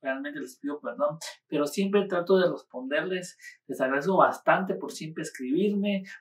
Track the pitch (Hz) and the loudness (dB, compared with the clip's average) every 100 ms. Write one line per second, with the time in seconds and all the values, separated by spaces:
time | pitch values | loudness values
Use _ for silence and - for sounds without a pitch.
0 | 135 135 147 147 127 - 143 147 123 120 | -6 -6 -6 -8 -12 -8 -8 -6 -8 -2
1 | 147 160 - - - 151 147 - 196 202 | -2 -2 -10 -16 -4 -2 0 0 2 2
2 | 190 175 170 190 175 - - 127 131 151 | 2 0 4 4 4 0 -10 -10 -2 -2
3 | 180 185 175 - - - - 127 131 139 | 0 -4 -6 -14 -20 -16 -10 -2 0 2
4 | 170 180 170 - - 170 190 - 139 - | 2 4 4 4 4 4 2 -4 -6 -8
5 | 160 160 151 - 127 160 202 202 202 196 | -8 -8 -8 -6 -2 2 2 2 0 -2
6 | 190 - | -4 -16